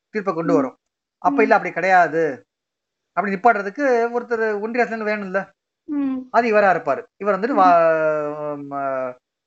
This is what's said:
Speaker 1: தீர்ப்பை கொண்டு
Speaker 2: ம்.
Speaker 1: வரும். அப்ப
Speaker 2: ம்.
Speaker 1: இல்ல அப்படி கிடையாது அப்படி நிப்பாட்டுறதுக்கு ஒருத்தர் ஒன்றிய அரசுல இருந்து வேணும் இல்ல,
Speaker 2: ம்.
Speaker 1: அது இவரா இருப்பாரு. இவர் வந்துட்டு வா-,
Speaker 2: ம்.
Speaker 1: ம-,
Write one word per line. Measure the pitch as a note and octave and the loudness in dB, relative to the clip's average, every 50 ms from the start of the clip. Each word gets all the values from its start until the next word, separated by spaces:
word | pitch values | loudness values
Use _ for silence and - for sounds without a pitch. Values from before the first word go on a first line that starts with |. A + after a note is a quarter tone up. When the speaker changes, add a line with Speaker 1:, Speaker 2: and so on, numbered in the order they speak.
| _ _ | _ _
Speaker 1:
தீர்ப்பை | - G#3+ F#3 G3 F3 | -8 -6 -4 -4 -4
கொண்டு | D#3+ E3+ E3 - | -4 -2 0 0
Speaker 2:
ம். | |
Speaker 1:
வரும். | - C3 - - _ _ _ _ _ _ _ _ _ | 0 0 -2 -6 _ _ _ _ _ _ _ _ _
அப்ப | - F3+ F#3 - | -2 0 2 2
Speaker 2:
ம். | A3 | 4
Speaker 1:
இல்ல | A3 A3+ | 4 4
அப்படி | G3 F3 F3+ - | 2 2 0 -6
கிடையாது | F3 E3+ F#3+ F#3+ F3+ F3 D#3 C#3+ E3 E3 D3+ C3 A#2+ - _ _ _ _ _ _ _ _ _ _ _ _ _ _ F3 | -4 0 2 4 4 4 4 2 0 -2 -2 -4 -6 -12 _ _ _ _ _ _ _ _ _ _ _ _ _ _ -6
அப்படி | F#3 G3+ G3 | -4 -4 -2
நிப்பாட்டுறதுக்கு | F#3 - A#3+ A3+ G3+ G3 G3+ G3 C#4+ D4 C4+ B3 A#3 A#3 A#3 | 2 2 2 2 2 0 -8 -6 -4 0 0 2 2 0 -2
ஒருத்தர் | A#3+ A#3+ A3+ G#3+ A#3+ A3 A3 A3 G#3+ G3+ | -4 -6 -6 -4 -4 -2 -2 -2 -2 -4
ஒன்றிய | G3+ A3 A#3 B3 A#3 | -6 -4 -2 -2 -2
அரசுல | G3 A3 | -2 -2
இருந்து | A3+ G#3+ G#3 | -6 -4 -4
வேணும் | G#3+ G#3 G3+ | -4 -4 -6
இல்ல, | F#3+ F#3 G3 F#3 - _ _ _ _ _ _ _ - | -6 -6 -6 -6 -8 _ _ _ _ _ _ _ -8
Speaker 2:
ம். | D4 C#4+ C#4 C4+ C4 B3+ B3+ B3+ | -6 -4 -4 -4 -4 -6 -6 -2
Speaker 1:
அது | - A3 A#3+ A#3+ | 0 0 2 2
இவரா | G#3 G#3+ G3+ G3 | 2 4 4 4
இருப்பாரு. | F3 E3 - D3 C3 B2 - - _ - | 2 2 0 -2 -4 -4 -6 -10 _ -6
இவர் | G3 G#3 G3 | -4 -2 -2
வந்துட்டு | F#3 G3 A#3+ - G3+ | 0 -2 0 2 4
வா-, | F#3 F3+ F3 E3+ E3 E3 D#3+ D#3+ D#3 D#3 D3+ D3+ D3+ D3 D3+ D3+ D3+ D3 D3 | 4 6 6 6 4 4 2 2 2 0 0 -2 -4 -6 -6 -8 -8 -8 -8
Speaker 2:
ம். | C#3+ C#3+ C#3 | -10 -10 -10
Speaker 1:
ம-, | C#3 C#3 C#3 C#3 C3+ C3 C3 B2+ B2 - _ _ _ _ _ | -8 -6 -6 -4 -4 -4 -6 -8 -10 -12 _ _ _ _ _